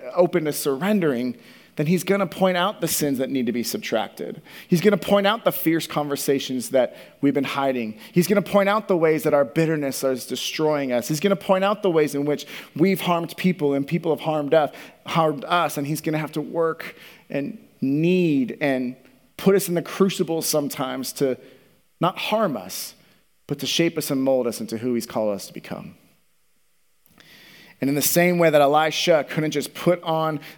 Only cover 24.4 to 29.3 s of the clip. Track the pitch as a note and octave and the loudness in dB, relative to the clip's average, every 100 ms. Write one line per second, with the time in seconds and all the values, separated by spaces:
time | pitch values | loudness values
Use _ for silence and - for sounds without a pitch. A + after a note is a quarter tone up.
24.4 | A#2 G#2+ G#2+ A2+ B2 A#2+ A2+ B2 G#2+ G2 | 0 -4 -6 -6 -2 -2 -2 -2 -2 -4
25.4 | - - - - - - _ _ _ _ | -8 -14 -12 -12 -14 -20 _ _ _ _
26.4 | _ _ _ _ _ _ _ _ - - | _ _ _ _ _ _ _ _ -20 -20
27.4 | - - - - C3+ C#3+ - F3 F3 F3 | -20 -20 -20 -4 -2 0 2 4 4 4
28.4 | E3 D3+ C#3+ D3+ D#3 - - D#3+ - | 4 6 6 4 2 0 4 4 2